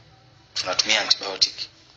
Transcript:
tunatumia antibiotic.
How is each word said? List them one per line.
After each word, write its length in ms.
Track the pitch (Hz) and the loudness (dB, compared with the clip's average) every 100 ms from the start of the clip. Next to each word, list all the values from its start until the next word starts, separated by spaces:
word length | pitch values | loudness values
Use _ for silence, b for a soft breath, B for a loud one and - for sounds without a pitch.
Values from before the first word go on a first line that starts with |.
| - - - - - | -20 -20 -20 -20 -12
tunatumia 460 | - 92 90 107 110 | -6 -2 0 2 2
antibiotic. 540 | 92 - 101 92 - - - - - | 2 0 0 0 0 -2 -12 -14 -20